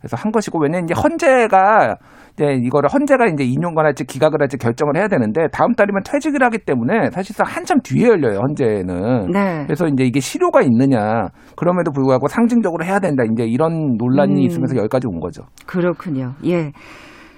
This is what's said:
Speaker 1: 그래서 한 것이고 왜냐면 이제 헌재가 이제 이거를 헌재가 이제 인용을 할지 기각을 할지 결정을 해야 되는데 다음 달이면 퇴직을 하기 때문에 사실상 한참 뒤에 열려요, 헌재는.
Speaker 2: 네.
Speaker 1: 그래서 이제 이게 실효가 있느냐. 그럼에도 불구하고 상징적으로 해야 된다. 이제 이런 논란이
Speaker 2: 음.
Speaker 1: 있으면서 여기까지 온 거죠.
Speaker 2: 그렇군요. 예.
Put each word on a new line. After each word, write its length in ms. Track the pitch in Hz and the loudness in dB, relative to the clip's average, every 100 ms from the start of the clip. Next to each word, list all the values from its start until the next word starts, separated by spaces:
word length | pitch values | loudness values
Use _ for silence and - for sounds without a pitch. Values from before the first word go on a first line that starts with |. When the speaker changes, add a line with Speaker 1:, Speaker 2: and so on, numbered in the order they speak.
Speaker 1:
그래서 160 | - - | -10 -6
한 140 | 214 | -4
것이고 260 | 220 208 165 | -2 -2 -2
왜냐면 260 | 147 175 | 0 -2
이제 100 | 170 170 | -2 0
헌재가 960 | 302 330 339 262 226 190 190 214 131 101 _ - - | 0 0 2 2 4 4 4 4 2 -2 _ -20 -20
이제 240 | - 147 135 | -4 0 0
이거를 240 | 120 147 - | 0 0 0
헌재가 340 | 269 285 269 226 | 0 2 2 2
이제 180 | 156 | 0
인용을 400 | 131 135 175 160 | -2 -2 -2 0
할지 200 | 156 139 | 0 0
기각을 360 | 135 131 151 151 | -6 0 0 2
할지 160 | 139 139 | -2 -2
결정을 380 | 120 117 147 147 | -4 -2 -2 0
해야 100 | 202 | 0
되는데 380 | 180 110 107 160 | 0 0 0 -2
다음 220 | - 156 | 0 0
달이면 280 | 240 202 196 | 2 0 0
퇴직을 380 | 190 285 311 285 | -2 -4 -2 0
하기 140 | 254 220 | 0 0
때문에 520 | - 135 117 220 139 | -2 -2 0 0 0
사실상 360 | 165 196 - 185 | -2 -8 -4 -4
한참 300 | - 349 320 | -4 0 0
뒤에 260 | - 131 220 | 0 2 4
열려요, 320 | 214 135 98 | 4 2 0
헌재는. 920 | 127 151 123 104 90 90 101 127 90 | -2 0 0 0 -2 -4 0 0 0
Speaker 2:
네. 320 | 190 196 165 143 | 0 0 -2 -4
Speaker 1:
그래서 200 | 151 170 | -2 0
이제 180 | 139 | 2
이게 160 | 131 123 | 0 0
실효가 420 | 131 302 359 320 | -4 -2 2 4
있느냐. 640 | 175 113 135 131 104 113 101 - - - | 4 4 4 2 0 0 -2 -8 -20 -4
그럼에도 360 | 165 180 170 | -2 0 -2
불구하고 340 | 139 135 131 139 | 0 2 2 0
상징적으로 580 | - 233 240 208 165 | 0 2 2 0 -4
해야 140 | 170 196 | -2 -2
된다. 240 | 196 139 117 | 0 0 0
이제 120 | 113 | 0
이런 520 | 117 120 160 165 156 117 | 0 0 0 0 -2 -2
논란이 360 | 120 135 143 | 0 2 2
Speaker 2:
음. 40 | 98 | 4
Speaker 1:
있으면서 340 | 131 - 127 127 | 2 0 -2 -2
여기까지 300 | 104 131 131 | 0 -2 -2
온 140 | 85 | -6
거죠. 220 | 87 80 - - - | -8 -10 -20 -20 -8
Speaker 2:
그렇군요. 640 | 185 175 170 - 135 127 135 | -2 -2 -4 -6 -6 -6 -6
예. 280 | 143 175 156 - - - - - - | -2 -2 -4 -10 -20 -20 -20 -20 -20